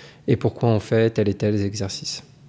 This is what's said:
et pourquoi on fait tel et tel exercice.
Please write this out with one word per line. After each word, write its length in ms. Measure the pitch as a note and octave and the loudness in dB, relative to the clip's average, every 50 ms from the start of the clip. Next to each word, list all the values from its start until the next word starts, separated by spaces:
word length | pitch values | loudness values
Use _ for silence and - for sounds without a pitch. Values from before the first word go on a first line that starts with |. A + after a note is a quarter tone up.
| - - - - - | -20 -20 -20 -6 -2
et 100 | - B2 | 0 0
pourquoi 340 | G#2 - A2+ - - - A#2+ | 2 0 -2 -2 0 2 2
on 100 | A2+ G#2 | 2 2
fait 300 | - - A#2 A2+ A2+ A2+ | 0 0 2 2 2 2
tel 180 | A2+ - G#2 G2+ | 2 0 0 0
et 60 | G2 | 0
tel 260 | - - G#2 G#2+ G#2 | 0 0 0 0 0
exercice. 640 | G2+ G2+ G#2 G#2 G2 G2 - - - - - - - - - - - | 0 -2 -2 -4 -6 -6 -6 -8 -10 -10 -10 -10 -12 -18 -20 -20 -20